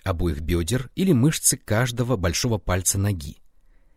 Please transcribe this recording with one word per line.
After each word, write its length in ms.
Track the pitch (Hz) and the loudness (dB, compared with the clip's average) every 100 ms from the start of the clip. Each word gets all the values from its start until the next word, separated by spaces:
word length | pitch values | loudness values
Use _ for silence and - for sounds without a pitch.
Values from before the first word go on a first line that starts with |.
| - | -4
обоих 340 | 82 85 73 | -2 -2 -2
бёдер 520 | 80 85 82 127 - - | -2 0 0 -2 -4 -2
или 160 | 190 | 2
мышцы 460 | 131 143 - - 143 | 4 4 2 0 -2
каждого 580 | - 110 127 120 120 113 | 0 0 0 -2 -2 0
большого 440 | 87 85 123 110 | 0 0 -2 -2
пальца 380 | - 92 - 101 | 0 0 0 0
ноги, 440 | 101 90 71 - - _ - - _ | 0 -2 -8 -14 -20 _ -20 -20 _